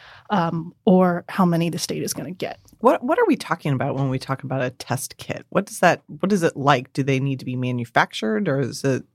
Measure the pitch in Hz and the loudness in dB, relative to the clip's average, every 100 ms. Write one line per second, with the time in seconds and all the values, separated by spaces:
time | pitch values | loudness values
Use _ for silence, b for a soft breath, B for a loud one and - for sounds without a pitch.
0 | B B - 196 165 165 170 - - 185 | B B -2 0 0 -2 -6 -2 4 6
1 | 180 175 - - 180 165 170 165 - 156 | 6 2 -2 2 2 2 0 -2 -6 -4
2 | - - 131 185 - - _ _ 233 311 | -6 -6 -10 -8 -10 -12 _ _ 2 2
3 | 247 359 440 247 - 165 156 131 139 135 | 0 2 2 2 -2 -4 -2 0 -2 -2
4 | 139 131 - 135 131 131 127 120 - 120 | -2 -2 -4 -6 -4 -4 -4 -6 -4 -4
5 | - - - - - - 196 - 180 143 | -4 -12 -10 -10 -4 -4 -4 2 2 2
6 | - 147 196 202 165 - 139 131 131 - | -4 -6 0 2 0 2 2 2 0 -2
7 | 135 131 139 131 - 127 127 123 117 147 | 0 0 0 -4 -6 -4 -2 -4 0 0
8 | 180 - 220 214 180 135 120 147 139 123 | 0 -2 -2 0 0 0 -2 -2 -2 -2
9 | - | -4